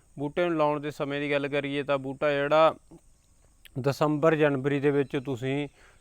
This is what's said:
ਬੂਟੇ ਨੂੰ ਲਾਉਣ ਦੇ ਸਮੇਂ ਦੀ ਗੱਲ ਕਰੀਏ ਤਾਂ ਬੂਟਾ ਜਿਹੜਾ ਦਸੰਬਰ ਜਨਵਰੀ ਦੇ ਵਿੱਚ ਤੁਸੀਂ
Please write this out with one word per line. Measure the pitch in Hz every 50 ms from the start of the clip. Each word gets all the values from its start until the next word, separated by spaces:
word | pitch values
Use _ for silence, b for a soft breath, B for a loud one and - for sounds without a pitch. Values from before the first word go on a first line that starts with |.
| b b _ -
ਬੂਟੇ | 143 147 - - 175
ਨੂੰ | 175 165
ਲਾਉਣ | 156 151 147 147 147
ਦੇ | 143 151
ਸਮੇਂ | 139 - 156 139 143 143
ਦੀ | 147 147
ਗੱਲ | 147 139 139
ਕਰੀਏ | 135 143 143 139 139 139 143 135
ਤਾਂ | 139 143
ਬੂਟਾ | 135 131 135 135 135 151 147
ਜਿਹੜਾ | 143 139 143 147 147 156 160 156 - - _ _ 165 165 _ - _ _ _ _ _ _ _ _ _ _ _ - _ 131
ਦਸੰਬਰ | 120 139 131 - 156 151 151 147 147 165 160
ਜਨਵਰੀ | 151 156 147 143 131 127 143 139 143
ਦੇ | 135 147
ਵਿੱਚ | 139 143 139 - - 143 127
ਤੁਸੀਂ | 139 131 110 131 131 135 143 147 139 b b b b b b